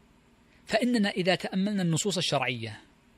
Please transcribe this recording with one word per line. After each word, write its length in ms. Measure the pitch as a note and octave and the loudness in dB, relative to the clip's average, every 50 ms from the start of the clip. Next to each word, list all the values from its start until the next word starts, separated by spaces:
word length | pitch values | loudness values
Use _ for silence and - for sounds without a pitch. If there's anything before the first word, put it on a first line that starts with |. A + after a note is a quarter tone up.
| _ _ _ _ _ _ _ _ _ _ _ - - | _ _ _ _ _ _ _ _ _ _ _ -20 -10
فإننا 440 | - - - - B3 A#3+ A#3 G3 G3+ | -2 0 0 2 2 2 2 2 2
إذا 240 | - G3+ E3+ F#3 F3 | 0 0 2 2 2
تأملنا 480 | - - - - F#3+ F#3+ G#3+ G#3+ G3 F3+ | 0 0 -4 -2 -2 0 0 0 0 2
النصوص 340 | E3+ D#3+ D3+ - G#3 D#3+ | 2 2 2 0 0 -2
الشرعية 640 | F#3 D#3 - D3+ C#3 B2+ B2 B2+ A#2 A2+ A2 G#2 - - - - _ _ _ _ | -2 -2 0 0 0 0 0 -4 -4 -6 -8 -10 -12 -18 -20 -20 _ _ _ _